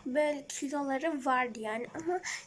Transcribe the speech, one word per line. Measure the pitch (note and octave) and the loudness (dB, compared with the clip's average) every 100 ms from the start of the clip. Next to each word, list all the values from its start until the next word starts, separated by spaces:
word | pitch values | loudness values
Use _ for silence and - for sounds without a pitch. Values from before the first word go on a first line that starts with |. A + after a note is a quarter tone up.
| C4+ | -2
Böyle | C4 D4+ C#4+ C4+ | 4 4 2 -4
kiloları | - C#4 D4 C#4 C4+ D#4+ D4+ | -6 -2 0 0 2 2 0
vardı | C4+ B3+ B3 A3 | 2 4 2 -2
yani | G#3+ A3 A#3+ | -4 -4 -4
ama | - D#4+ F4+ - - | -4 -2 0 -2 -6